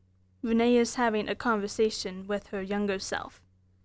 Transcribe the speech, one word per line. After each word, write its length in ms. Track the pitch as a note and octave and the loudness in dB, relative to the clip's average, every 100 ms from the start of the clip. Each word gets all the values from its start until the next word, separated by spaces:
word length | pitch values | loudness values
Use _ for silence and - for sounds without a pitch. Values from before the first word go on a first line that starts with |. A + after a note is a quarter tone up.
| _ _ _ _ | _ _ _ _
Renee 340 | A3+ A3+ A#3 A#3+ | 0 4 6 4
is 200 | A#3 - | 4 0
having 320 | A#3+ G#3+ - | 0 0 -2
a 60 | |
conversation 920 | G3+ B3 G#3+ G3+ - A3 - G3 F#3 G3 | -2 0 0 0 0 0 0 -8 -8 -6
with 220 | G3+ - | -6 -6
her 140 | G3+ | -8
younger 360 | F#3+ G3+ G#3 F#3+ | -4 -2 0 -2
self. 420 | - - - - _ _ _ _ | -4 -6 -6 -14 _ _ _ _